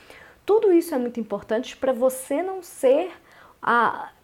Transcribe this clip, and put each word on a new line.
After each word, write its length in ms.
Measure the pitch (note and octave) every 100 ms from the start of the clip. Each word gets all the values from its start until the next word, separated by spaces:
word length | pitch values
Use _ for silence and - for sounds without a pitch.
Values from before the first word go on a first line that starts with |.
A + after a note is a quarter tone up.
| - - - _
Tudo 260 | - A4 G#4+
isso 220 | E4+ E4+
é 40 | C4+
muito 200 | A#3+ A#3
importante 560 | F3+ G3+ - A3 B3+
pra 160 | - C4
você 520 | A#3 C4 B3+ - C#4+
não 200 | F#4 F#4+
ser 480 | F4 - B3+ C#4+ F4+ - _ - - _
a, 480 | - A#3 A3+ - - -